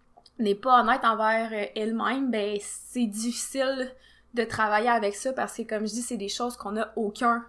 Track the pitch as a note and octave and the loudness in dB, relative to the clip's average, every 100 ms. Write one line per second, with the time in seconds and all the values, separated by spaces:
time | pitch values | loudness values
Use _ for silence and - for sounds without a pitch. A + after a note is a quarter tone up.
0 | _ - - - G#3 G3+ C4 B3 A3 C4+ | _ -20 -14 -2 0 2 6 6 6 4
1 | A#3 G#3+ A3 A3+ A3+ G#3+ G3+ - G#3+ A3+ | 2 4 2 2 0 -2 -4 -2 -2 0
2 | G#3+ C4+ C4+ A3 G#3 G#3 - - - B3 | 0 0 0 0 0 -2 -6 -12 -6 -2
3 | A3+ G#3 A#3+ A#3 - C4+ C4 C4+ B3+ - | -2 0 -4 -4 -4 -2 -2 -2 -6 -10
4 | - _ _ A#3 A3+ - G#3+ G#3+ A#3+ A#3 | -20 _ _ -4 -2 0 2 2 4 2
5 | G3+ G3+ C4 B3+ G3+ - A#3 G#3+ G#3+ A3 | 2 -2 -4 -2 -4 -4 -6 -4 -4 -4
6 | A#3+ A3+ G3+ - A#3+ - G3+ G#3+ G#3+ - | -6 -6 -6 -4 -4 -6 -6 -4 -4 -2
7 | G#3 - A#3+ A#3 | -4 0 2 2